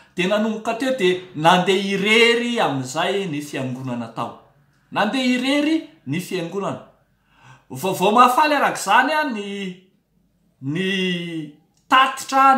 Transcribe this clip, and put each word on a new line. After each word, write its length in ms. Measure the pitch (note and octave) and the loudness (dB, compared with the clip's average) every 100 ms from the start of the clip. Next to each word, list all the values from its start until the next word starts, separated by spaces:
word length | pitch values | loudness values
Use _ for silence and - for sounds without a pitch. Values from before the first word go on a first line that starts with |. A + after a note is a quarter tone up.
| _ - | _ -4
dia 120 | F#3 | 0
nanomboka 460 | G#3+ A3 G#3 A#3 | 0 0 -4 -4
teo 220 | - C4 - | -4 -2 0
dia 240 | F3+ F3+ - | 0 0 -6
nandeha 540 | D3 D#3+ F3+ F#3 F#3+ G3 | 0 4 4 4 0 0
irery 680 | G3 G#3 A3 A#3 A#3 A#3+ A#3 | -2 2 4 4 4 0 -2
amin'izay 680 | D#3+ C3+ B2+ D#3 F3+ G3+ F#3+ | -2 -2 -4 -4 -2 -2 -4
ny 120 | D3 | -6
fiangonana 600 | D3 C#3+ C3 B2 C3 A#2+ A2+ - | -8 -8 -6 -8 -8 -8 -8 -8
tao. 220 | A2+ - _ _ _ _ _ | -10 -10 _ _ _ _ _
Nandeha 320 | E3 G#3 C4 | -2 -2 0
irery 640 | B3+ B3 C4+ D4 D4 D#4+ - _ B2+ | 0 0 0 0 0 -2 -4 _ -6
ny 140 | E3+ | -6
fiangonana. 600 | F3+ F3 E3 F#3+ F3+ - - _ _ _ _ _ - - - | -4 -6 -6 -6 -8 -8 -14 _ _ _ _ _ -20 -20 -16
Vao, 240 | C3 F#3 | -6 -4
vao 200 | - G3 | 0 4
mahafaly 420 | A3+ A#3+ C#4 D4+ C#4+ | 6 6 4 2 2
arak'izany 560 | G#3+ - G3 A3+ C4+ | 0 -2 2 2 4
a, 120 | D#4 | 0
ny, 240 | D4 G#3+ G3+ G3+ F#3+ F3+ _ _ _ _ _ _ _ _ | -2 -4 -8 -8 -8 -12 _ _ _ _ _ _ _ _
ny 880 | C3+ D#3+ F#3+ F#3+ F#3 F3 E3+ E3 D3+ - _ _ - | -6 -4 -2 -2 -2 -4 -6 -10 -12 -16 _ _ 2
tatitra 680 | C4 C4+ C4+ - C4+ C4+ | 2 2 -2 -2 4 4